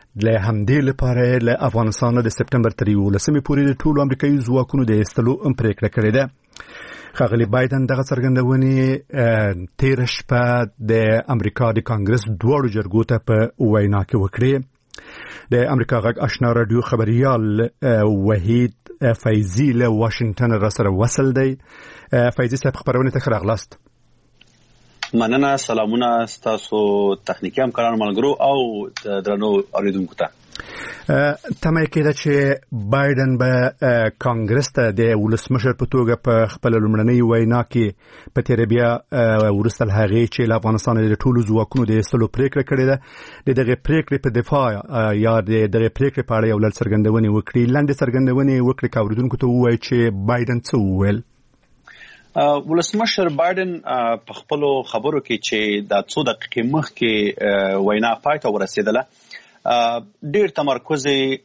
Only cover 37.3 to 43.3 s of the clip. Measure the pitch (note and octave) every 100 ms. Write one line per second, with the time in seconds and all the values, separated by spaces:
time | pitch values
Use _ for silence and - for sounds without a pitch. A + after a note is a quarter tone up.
37.3 | A#2 A2+ A#2+ A#2 B2 G#2+ - _ - -
38.3 | - - A#2 A2+ A#2+ A#2 A#2 - C3 A2+
39.3 | G#2+ G#2+ G2+ A2 - A2 G#2 G#2 A2+ A#2
40.3 | - A#2 A2+ A2 A2 - A2+ A2 G#2 C3
41.3 | A#2+ G#2+ A2 G#2+ C3 A2+ A2 G#2 B2 A2
42.3 | - C3+ C#3+ C3 C3+ C3 C3+ - - -